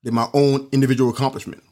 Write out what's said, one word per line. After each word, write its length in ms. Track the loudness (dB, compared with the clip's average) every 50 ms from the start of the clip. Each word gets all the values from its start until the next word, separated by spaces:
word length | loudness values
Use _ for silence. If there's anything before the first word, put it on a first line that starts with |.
than 120 | _ -2 -2
my 140 | -2 -2 0
own 360 | 2 2 2 4 2 0 -2 -2
individual 380 | 0 0 2 2 2 2 2 0
accomplishment. 520 | 0 -2 -4 -4 -4 -6 -12 -14 -16 -16 _ _